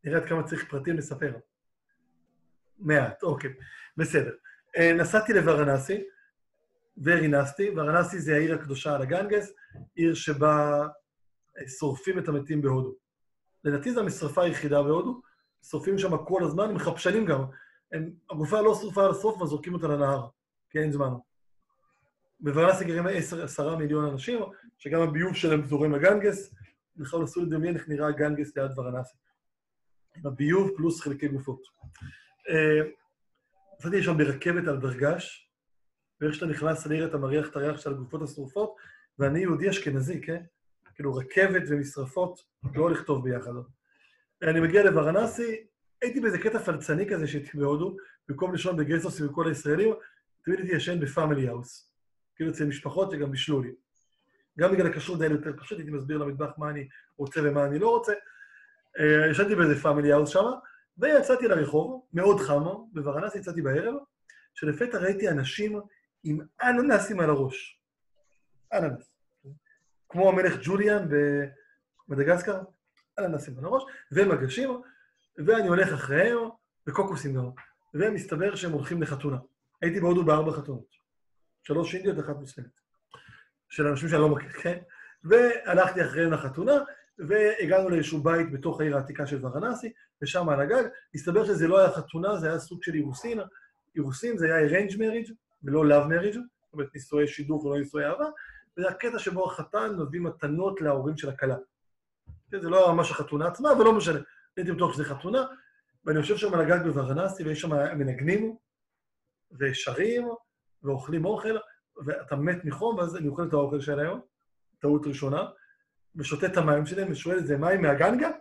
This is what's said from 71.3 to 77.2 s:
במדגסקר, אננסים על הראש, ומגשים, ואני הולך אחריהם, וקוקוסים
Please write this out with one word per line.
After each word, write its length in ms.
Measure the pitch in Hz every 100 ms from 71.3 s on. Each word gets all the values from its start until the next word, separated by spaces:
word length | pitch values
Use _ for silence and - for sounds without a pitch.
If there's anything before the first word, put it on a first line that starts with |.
| 143 139 - _ _ _ _ -
במדגסקר, 520 | 139 143 175 170 143 - _ _ _ _ -
אננסים 380 | 190 151 - 127
על 60 | 156
הראש, 180 | 262 - - -
ומגשים, 680 | 147 196 147 131 233 269 247 - _ _ _ _ - 160
ואני 220 | 220 190
הולך 260 | 175 180
אחריהם, 440 | 143 123 143 214 240 226 - _ _ -
וקוקוסים 460 | - 196 156